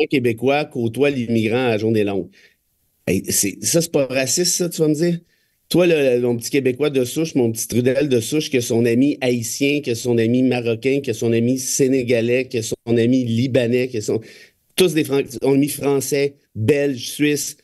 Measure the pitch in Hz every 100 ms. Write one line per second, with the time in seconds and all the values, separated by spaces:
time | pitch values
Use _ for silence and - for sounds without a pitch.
0 | 156 143 120 113 123 139 151 131 113 113
1 | 143 139 113 113 110 120 127 107 110 110
2 | 101 98 82 - - _ _ _ _ _
3 | - 95 - - 101 95 107 165 160 151
4 | 131 131 131 - 180 - 175 170 156 147
5 | 175 170 - _ _ _ - 160 180 156
6 | 139 123 123 120 117 143 127 123 151 135
7 | 123 151 160 139 117 110 - 117 120 131
8 | 147 123 110 151 151 127 117 117 120 117
9 | 143 - 127 123 113 - 143 147 135 113
10 | 123 117 113 127 127 123 117 113 131 139
11 | 139 107 117 113 120 131 131 - 135 135
12 | 120 120 117 123 127 120 113 - - 117
13 | 117 131 120 113 131 127 117 123 127 120
14 | - 110 - - - _ _ - 180 156
15 | 127 139 - - 135 139 143 - 135 139
16 | 135 143 143 143 _ 107 107 143 143 123
17 | - - 147 143 - -